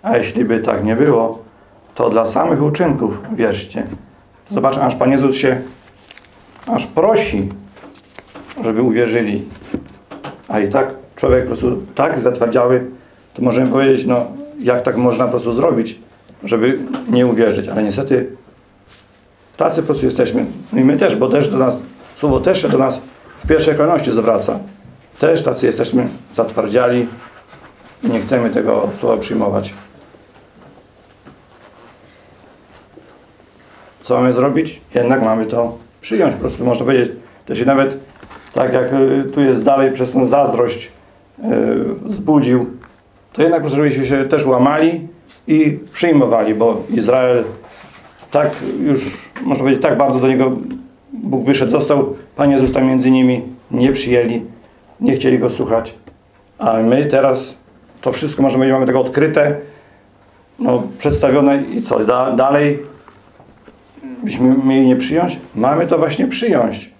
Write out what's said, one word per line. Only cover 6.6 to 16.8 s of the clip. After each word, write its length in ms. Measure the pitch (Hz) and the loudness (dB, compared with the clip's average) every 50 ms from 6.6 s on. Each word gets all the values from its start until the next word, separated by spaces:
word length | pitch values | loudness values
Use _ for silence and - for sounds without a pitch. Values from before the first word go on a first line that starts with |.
| - | -8
aż 200 | - 233 - - | -6 -4 -4 -6
prosi, 640 | - - 156 175 214 226 202 - - - 101 98 95 - - - - - - - - - - _ _ _ - _ - - - - - - 277 220 | -4 0 0 2 2 2 2 0 -2 -4 -6 -6 -6 -10 -14 -20 -20 -20 -20 -20 -20 -20 -20 _ _ _ -20 _ -20 -20 -20 -20 -18 -14 -6 -4
żeby 180 | 113 110 110 | -2 0 0
uwierzyli. 640 | 127 123 110 117 120 113 110 120 110 104 101 95 - - - - - - - - - - - - _ _ - - - - - - - - | 0 2 2 2 0 2 0 0 0 -2 -4 -6 -8 -10 -16 -20 -12 -10 -10 -10 -10 -16 -20 -20 _ _ -20 -18 -16 -18 -18 -18 -10 -4
A 120 | 104 107 | -2 -2
i 120 | 101 98 | 0 0
tak 160 | - 135 135 - - - - - - | 0 0 0 -2 -6 -14 -20 -20 -8
człowiek 240 | - - 131 123 127 | -4 0 2 2 2
po 60 | 127 | 2
prostu 360 | - 117 - - 123 - 98 - - - | -2 -4 -2 -2 -2 -2 -4 -8 -10 -2
tak 260 | - 139 160 - 131 | -2 -2 0 0 0
zatwardziały, 640 | 113 123 120 - 117 117 110 127 120 123 127 123 127 - - - - _ _ _ _ _ _ | -2 -2 0 0 -2 0 2 2 2 2 2 0 0 -6 -14 -18 -20 _ _ _ _ _ _
to 80 | - | -2
możemy 280 | 123 123 110 127 131 123 | -2 0 2 2 0 2
powiedzieć, 360 | 127 135 139 135 131 113 - | 2 2 4 4 2 2 2
no, 200 | - 127 120 120 - - - - - - 294 | 0 0 0 -2 -4 -10 -14 -16 -16 -14 -4
jak 220 | 254 123 123 120 | 0 0 0 2
tak 140 | - 131 - | 0 -2 -2
można 280 | 120 123 123 117 - 127 | 2 0 0 2 2 0
po 60 | - | 0
prostu 220 | - 120 113 117 | 0 -2 -2 -2
zrobić, 460 | 113 123 139 170 - - 226 - - - - - _ _ _ - - - - | -2 0 0 2 0 0 -2 -4 -8 -16 -20 -20 _ _ _ -20 -20 -16 -4
żeby 340 | 104 117 110 110 127 135 - | -2 0 2 2 0 0 -2